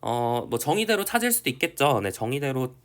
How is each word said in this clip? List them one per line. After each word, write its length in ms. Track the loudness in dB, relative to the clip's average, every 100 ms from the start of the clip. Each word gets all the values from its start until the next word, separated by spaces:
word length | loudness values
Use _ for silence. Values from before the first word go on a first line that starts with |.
어, 440 | -2 0 0 0 -2
뭐 80 | -4
정의대로 460 | 0 0 2 0 2
찾을 260 | 0 0
수도 160 | 0 -2
있겠죠. 520 | -2 -4 2 4 4
네, 100 | 0
정의대로 640 | -2 -4 -2 -2 -2 -4 -8